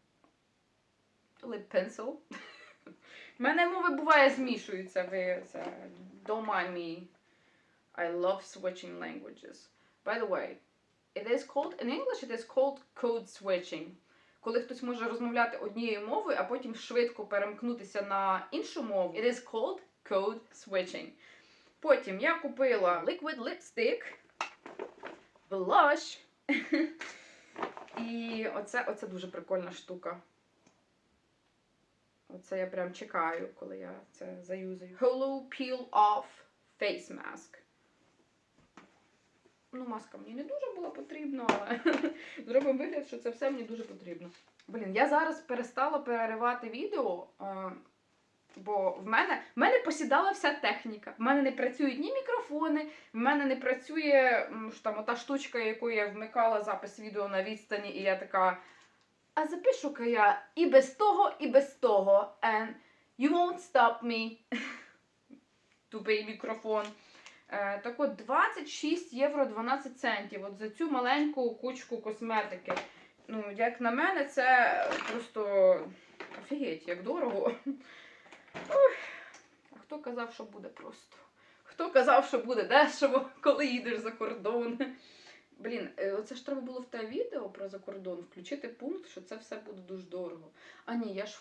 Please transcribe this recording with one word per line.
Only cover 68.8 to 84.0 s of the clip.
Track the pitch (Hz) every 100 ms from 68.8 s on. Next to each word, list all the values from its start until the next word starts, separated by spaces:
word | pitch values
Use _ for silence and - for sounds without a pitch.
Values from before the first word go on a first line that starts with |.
| 294 349 -
євро | 247 285 294
дванадцять | 240 214 233 277 269 -
центів. | 240 208 202 196
От | 196 196
за | 214
цю | - 320
маленьку | 262 247 285 302 269 240
кучку | 220 254 254 - 226
косметики. | 220 214 226 220 202 185 - 180 - - - _ -
Ну, | 220 202 202
як | 233 240
на | 233
мене, | 254 359 349
це | 277 269 254 254 226 - - - -
просто | 233 233 220 202 196 185 170 175 185 - - - -
офігеть, | - 285 233 160 -
як | 175
дорого. | 208 339 247 202 240 233 277 277 - - - - - - - - -
Ой, | 587 523 - - - - - _ _ _
а | -
хто | - 302
казав, | 254 240 233
що | -
буде | 214 202 190
просто? | - 220 214 _ - _ _ _ _
Хто | - - 330
казав, | 262 247 262 -
що | 247
буде | 220 226
дешево, | 190 269 294 - 277 262 262 -
коли | 285 285 277
їдеш | 247 233
за | 220